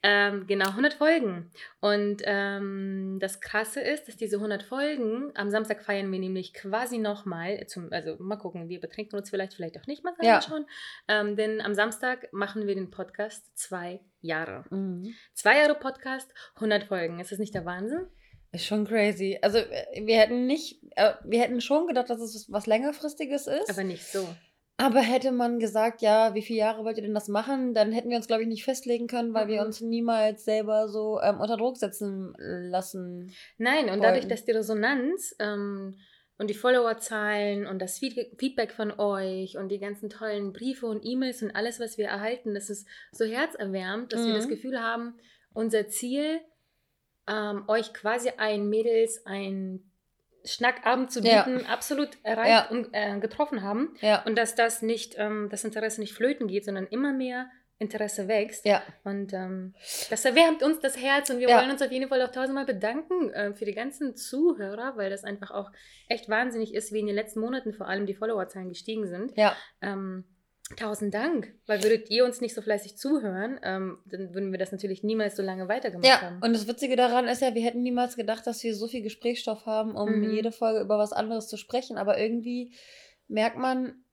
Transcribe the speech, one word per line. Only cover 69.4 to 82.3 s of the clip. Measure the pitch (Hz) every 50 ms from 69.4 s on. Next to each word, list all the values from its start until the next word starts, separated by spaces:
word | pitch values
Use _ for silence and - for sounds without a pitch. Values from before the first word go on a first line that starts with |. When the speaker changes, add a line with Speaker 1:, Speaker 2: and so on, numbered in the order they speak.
| 214 202 - - - - _ _
Speaker 1:
Ähm, | - 202 202 196 196 190 185 185 185 _ _ _ _ _ _ _ _ - -
tausend | - 226 214 214 208 214 202 190
Dank, | 208 240 320 349 262 - - - _ _
weil | - 214 202 190
würdet | 214 226 220 220 -
ihr | 208 233 254
uns | 247 247 247
nicht | 247 226 -
so | - 208
fleißig | 214 214 202 202 - -
zuhören, | - - 269 302 294 226 208 185 185 202 233 269 262 -
ähm, | - 190 190 190 190 175 - _
dann | 190 190 185 196 180 175
würden | 190 202 190 190
wir | 180
das | 190 190 202
natürlich | 190 - 202 190 190 -
niemals | 208 220 220 214 202 208
so | - 196
lange | 190 185 185 185 180
weitergemacht | 208 254 - 240 180 180 175
Speaker 2:
Ja, | 262 262 - 185
Speaker 1:
haben. | 175 175 180
Speaker 2:
und | 208 233 233
das | 220 208 208
Witzige | 240 - 294 262 254
daran | 240 247 247 233 247 254 233
ist | 254 240 277
ja, | 254 226
wir | 233 226
hätten | 233 233 240 247
niemals | 254 247 247 247 247 247
gedacht, | 240 220 202 220 226 -
dass | 247 226 - -
wir | 233 220
so | 202 214
viel | 233 226 254 208
Gesprächsstoff | 214 208 _ - 233 240 240 - - 220 214 -
haben, | 226 220 220 220 220 214
um | 220 208 214 220 214
Speaker 1:
Mhm. | 208 220
Speaker 2:
jede | 214 214 220 226 226
Folge | - 233 226 220 220
über | 202 196 214 208
was | 208 208 -
anderes | - 214 214 226 226 220 -
zu | - 202
sprechen, | - _ - 247 262 - 233 202
aber | 202 196 202 -
irgendwie | 208 226